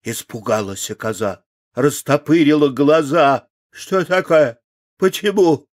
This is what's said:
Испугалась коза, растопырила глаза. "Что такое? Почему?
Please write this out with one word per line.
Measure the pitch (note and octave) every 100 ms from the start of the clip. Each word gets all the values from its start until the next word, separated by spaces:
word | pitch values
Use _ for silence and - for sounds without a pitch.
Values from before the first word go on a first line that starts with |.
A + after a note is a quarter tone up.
Испугалась | A#2 A2+ - A#2 A2+ A2 G2 F#2+ - G#2+
коза, | A2+ G2 G#2 F2+ _ _ _
растопырила | - C#3 - - D3 - E3 D3 D3+ D3
глаза. | C3 C#3+ D#3+ C#3+ E3 C#3 B2+ _ _ _
"Что | - - F#3+
такое? | E3 F#3 F#3 D#3+ C3+ A2+ _ _ _ _
Почему? | F#3+ - G#3 G3 F3 D3 _